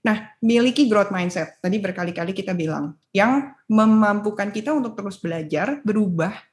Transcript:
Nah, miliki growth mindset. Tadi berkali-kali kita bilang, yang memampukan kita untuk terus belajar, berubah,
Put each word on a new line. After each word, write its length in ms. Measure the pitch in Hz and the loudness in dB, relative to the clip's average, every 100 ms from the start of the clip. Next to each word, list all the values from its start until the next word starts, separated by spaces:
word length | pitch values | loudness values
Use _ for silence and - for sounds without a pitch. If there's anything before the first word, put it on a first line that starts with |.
Nah, 340 | 226 214 - _ | 0 -2 -6 _
miliki 480 | 226 233 254 254 269 | 2 4 2 4 4
growth 220 | 208 202 | 4 2
mindset. 500 | 190 180 180 156 _ | 0 -2 -4 -8 _
Tadi 160 | 185 208 | -2 -2
berkali-kali 540 | 196 180 175 170 170 | -4 -6 -6 -6 -6
kita 220 | 190 - | -6 -6
bilang, 420 | 180 160 147 147 - _ | -4 -4 -4 -8 -12 _
yang 400 | 196 220 277 277 - | 2 4 2 -2 -16
memampukan 800 | - 220 220 220 208 208 208 208 202 | 0 4 6 6 4 2 -4 -4 -6
kita 220 | 214 226 | -4 -2
untuk 240 | 302 240 | -2 -4
terus 220 | 214 196 - | -8 -10 -8
belajar, 680 | 170 165 151 151 208 285 | -6 -6 -4 -2 -2 -2
berubah, 480 | 214 214 202 165 170 - _ | -2 0 0 0 -2 -6 _